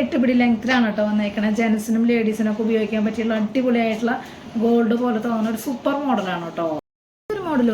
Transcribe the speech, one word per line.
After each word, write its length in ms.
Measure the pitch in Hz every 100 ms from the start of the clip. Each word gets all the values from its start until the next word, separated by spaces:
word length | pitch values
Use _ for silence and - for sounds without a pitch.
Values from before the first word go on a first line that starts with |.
എട്ട് 140 | 247 277
പിടി 120 | 247 247
ലെങ്ത്തിലാണ് 460 | 240 220 240 254 220
കേട്ടോ 140 | 202 214
വന്നേക്കണത്. 440 | 214 208 214 214 214
ജെൻസിനും 420 | 226 220 233 226 233
ലേഡീസിനും 400 | 233 214 214 214
ഒക്കെ 100 | 214 220
ഉപയോഗിക്കാൻ 360 | 220 208 220 214
പറ്റിയുള്ള 280 | 233 226 220
അടിപൊളിയായിട്ടുള്ള 720 | 208 262 247 233 226 220 240 277 - - - 226
ഗോൾഡ് 320 | 226 233 220 240
പോലെ 160 | 247 220 240
തോന്നുന്ന 260 | 220 220
ഒരു 60 | 226 285
സൂപ്പർ 280 | 240 277 285
മോഡലാണ് 400 | 277 214 185 175 165
കേട്ടോ. 200 | 170 165 151 _ _ _ _ -
ഒരു 100 | 415 339
മോഡൽ 220 | 277 233